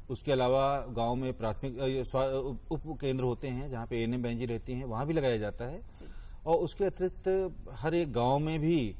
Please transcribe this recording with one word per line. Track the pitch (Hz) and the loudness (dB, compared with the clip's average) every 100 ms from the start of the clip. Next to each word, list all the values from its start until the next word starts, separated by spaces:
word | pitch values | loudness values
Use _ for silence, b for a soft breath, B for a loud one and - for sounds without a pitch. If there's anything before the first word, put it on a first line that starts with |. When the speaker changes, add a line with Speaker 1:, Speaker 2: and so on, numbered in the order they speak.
| - | -8
Speaker 1:
उसके | 127 - | -4 2
अलावा | 131 123 135 135 139 123 | 4 6 6 4 2 -2
गांव | 117 117 123 | 0 0 2
में | 131 | 0
प्राथमिक, | 123 110 107 135 120 | -2 -2 -2 -4 -2
अ, | 135 | 0
ये | 131 | 0
स्वा-, | 123 131 135 | 0 0 2
उप, | 135 135 120 - | 0 -2 -6 -4
उप | 151 151 147 | -4 -4 -4
केंद्र | 139 131 | -2 0
होते | 127 117 139 | 0 0 -2
हैं | 127 - | -4 -4
जहाँ | 123 117 | -6 -4
पे | 120 | 0
एएनएम | 113 123 | 0 0
बहन | 120 117 | 0 -2
जी | 120 | -2
रहती | 113 - | -4 -4
हैं, | 123 131 | -6 -4
वहाँ | 110 143 | -2 0
भी | |
लगाया | 160 135 113 | 2 4 2
जाता | 104 - 120 | 0 -4 -6
है। | 170 | -8
Speaker 2:
जी। | - B B B B B - | -12 B B B B B 2
Speaker 1:
और | 165 | 2
उसके | 170 - 196 | 2 0 0
अतिरिक्त | - 185 - 190 190 185 165 - | 0 -2 -2 0 2 0 -4 -10
हर | 127 151 170 | -4 0 2
एक | 160 | 2
गांव | 120 120 139 | 2 4 4
में | 156 160 | 2 2
भी | 156 170 110 | 4 4 2